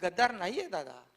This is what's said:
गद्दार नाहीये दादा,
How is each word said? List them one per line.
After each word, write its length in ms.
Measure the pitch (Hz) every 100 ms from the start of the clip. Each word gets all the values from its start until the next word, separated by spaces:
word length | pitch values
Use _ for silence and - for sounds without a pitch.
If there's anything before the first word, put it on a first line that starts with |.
गद्दार 280 | 180 175 240
नाहीये 360 | 220 180 359 339
दादा, 360 | 165 131 123 -